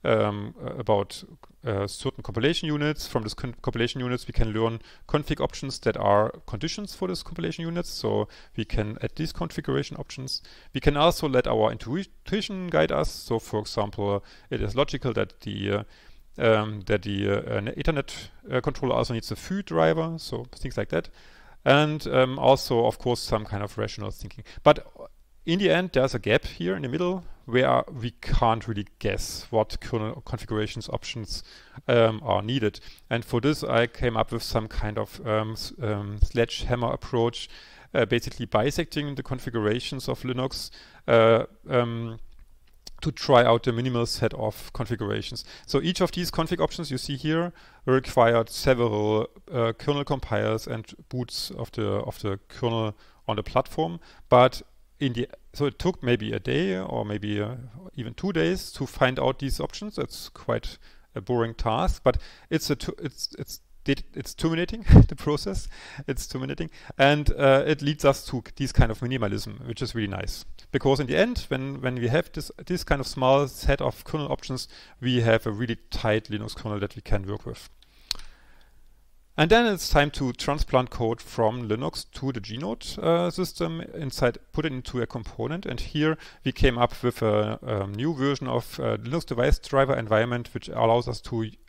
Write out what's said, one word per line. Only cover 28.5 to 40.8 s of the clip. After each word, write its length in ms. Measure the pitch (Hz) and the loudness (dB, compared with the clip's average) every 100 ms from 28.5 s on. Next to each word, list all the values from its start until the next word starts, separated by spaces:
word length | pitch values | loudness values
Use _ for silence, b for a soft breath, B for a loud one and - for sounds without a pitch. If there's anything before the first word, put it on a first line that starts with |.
| 113 110 | 2 -2
really 180 | 104 104 _ | -6 -6 _
guess 480 | 107 98 - - - | -4 -2 -4 -8 -2
what 300 | 113 107 - | 0 0 -2
kernel 420 | - 117 107 - - | -4 -4 -4 -8 -8
configurations 640 | 117 - 107 107 - - | -10 -4 -4 -2 -6 -6
options, 540 | 113 - 117 107 - B B B B - | -6 -6 -10 -8 -8 B B B B 2
um, 340 | 120 113 107 | 6 6 4
are 180 | 139 98 | 0 0
needed. 400 | 104 131 107 - B B - | 2 0 0 -2 B B -4
And 140 | 117 | -4
for 160 | 113 120 | 0 0
this, 240 | 131 151 | 2 0
I 240 | - 120 123 | 0 2 2
came 300 | - 127 113 | 0 -2 0
up 160 | 110 | -2
with 100 | 117 | -2
some 240 | - 117 110 | -2 -2 -2
kind 300 | - 107 104 | -4 -4 -4
of, 280 | 107 - 113 | -6 -8 -2
um, 280 | 107 107 | -2 -2
s-, 180 | 110 - - | -6 -10 -6
um, 380 | 113 104 101 104 | -4 -4 -4 0
sledgehammer 680 | - 120 117 - - 123 117 | 0 4 0 0 -2 -2 0
approach, 580 | - - 120 117 - - B B B B | -4 -2 2 2 0 -14 B B B B
uh, 120 | - 110 | 0 2
basically 400 | 120 117 - 117 | 0 -2 -10 -2
bisecting 720 | 110 123 143 160 - 147 139 | 0 2 0 -4 -4 -4 -6
the 80 | |
configurations 840 | - 127 - 113 104 120 - 135 127 | -6 -6 -4 -2 0 0 -4 -6 -6
of 120 | 123 | -6
Linux, 480 | 127 123 131 - - B | -4 -4 -4 -6 -12 B